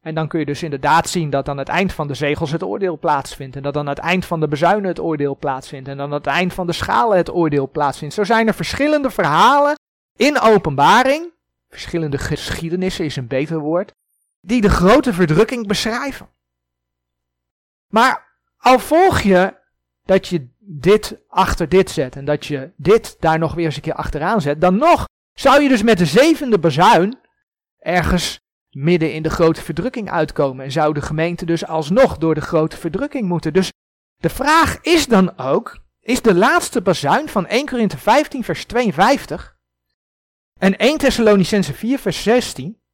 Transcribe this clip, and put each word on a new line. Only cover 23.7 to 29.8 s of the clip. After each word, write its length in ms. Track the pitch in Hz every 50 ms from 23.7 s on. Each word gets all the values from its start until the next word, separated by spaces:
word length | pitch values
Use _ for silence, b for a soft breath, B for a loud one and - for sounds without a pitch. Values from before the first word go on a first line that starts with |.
| 147
een 60 | - -
keer 120 | 156 147
achteraan 460 | - 156 - - 147 147 175 220 220
zet, 200 | 151 139 147 151
dan 160 | 160 180 185
nog 280 | 202 277 339 349 - - - _ _ _ _ _
zou 300 | - - 269 262 294 294
je 60 | 277
dus 140 | 262 226 202
met 160 | 233 226 170
de 80 | 180
zevende 520 | 156 135 214 269 330 330 - 302 254 226 196
bazuin 600 | 151 170 139 143 175 208 233 170 175 202 247 - _ _ _ _ _ _ _ _ _ _ _ _
ergens 640 | - - 170 180 160 - - 180 160 - - - _ _ _ _ _ _
midden 420 | _ 139 135 151 175 175 160 156 117
in 100 | 156 160
de 80 | 160
grote 320 | 156 - 175 160 160 - -
verdrukking 480 | - 165 151